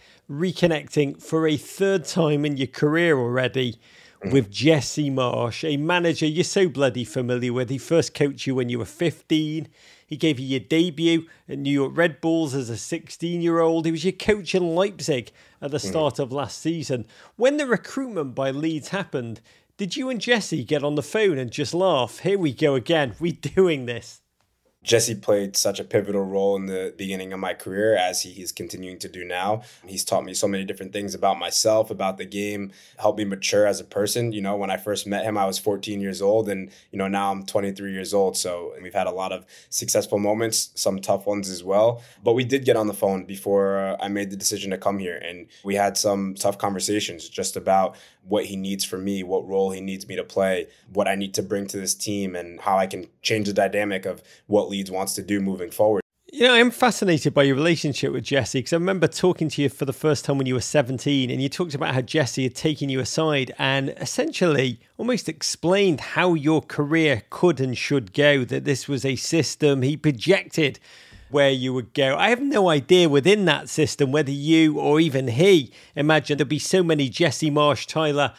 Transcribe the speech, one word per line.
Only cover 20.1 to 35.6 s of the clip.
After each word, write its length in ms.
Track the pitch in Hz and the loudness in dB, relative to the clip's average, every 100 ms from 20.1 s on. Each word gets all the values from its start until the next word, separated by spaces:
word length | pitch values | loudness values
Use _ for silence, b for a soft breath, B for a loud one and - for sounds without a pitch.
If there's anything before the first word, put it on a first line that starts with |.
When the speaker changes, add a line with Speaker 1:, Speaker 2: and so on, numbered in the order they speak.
| 233 | -4
Speaker 1:
Jesse 440 | 240 233 - 156 | 0 0 0 -6
get 200 | 113 147 | -2 -2
on 120 | 143 147 | 0 -2
the 80 | |
phone 340 | - 214 208 139 | -2 0 0 0
and 140 | 123 | -4
just 240 | 143 139 170 | -6 -4 0
laugh? 460 | 185 143 120 - | 2 2 0 -4
"Here 180 | 170 196 | -2 0
we 140 | 160 | 0
go 200 | 117 147 | 2 2
again. 400 | 135 117 165 135 101 | 2 2 0 0 -2
We're 140 | 170 | -6
doing 520 | - 143 190 185 147 120 | -4 -4 2 2 2 -4
this." 360 | 117 - - _ _ _ _ _ _ | -8 -12 -20 _ _ _ _ _ _
Speaker 2:
Jesse 320 | - 113 120 101 | 2 2 2 -4
played 420 | - 104 98 - | 0 0 0 -2
such 240 | 104 98 | -2 -2
a 20 | |
pivotal 400 | - 107 101 101 | -2 -2 0 -4
role 320 | 95 98 98 98 | -2 0 0 0
in 120 | 95 | -4
the 260 | 92 92 - | -6 -8 -8
beginning 360 | 95 95 95 | -8 -6 -8
of 60 | 95 | -6
my 120 | 95 | -6
career, 440 | 87 - 98 110 101 | -8 -6 0 2 4
as 240 | 90 90 | 2 -2
he 80 | 92 92 | -6 -10
is 120 | 87 | -12
continuing 440 | - 87 92 92 92 | -10 -10 -10 -12 -12
to 100 | 95 | -14
do 160 | 90 87 | -12 -8
now. 360 | 90 98 110 120 B - | -4 -2 -2 -4 B -12
He's 200 | 98 - | -8 0
taught 180 | 92 | -2
me 100 | 92 | -2
so 140 | 92 101 | -2 -2
many 160 | 98 | -2
different 300 | 98 101 95 | -6 -8 -8
things 200 | 101 101 | -8 -8
about 240 | 92 98 85 | -2 0 0
myself, 540 | 87 - 110 110 110 | -2 0 2 2 2
about 260 | 98 95 95 | -2 -4 -4
the 60 | |
game, 480 | 95 101 104 104 98 b b b | -8 -6 -6 -6 -10 b b b
helped 200 | 107 104 | 0 0
me 80 | 101 | -4
mature 400 | 98 - 104 104 | -4 0 4 4
as 160 | 98 | 2
a 20 | |
person. 480 | - 101 104 120 120 | -4 -4 -2 0 -2
You 80 | 107 | -4
know, 160 | 98 101 | -4 -4
when 140 | 98 | -2
I 80 | 95 | -4
first 280 | 104 98 101 | -2 -4 -2
met 200 | 101 110 | -4 -2
him, 120 | 104 | 0
I 80 | 98 | 0
was 120 | |
fourteen 400 | 95 | 0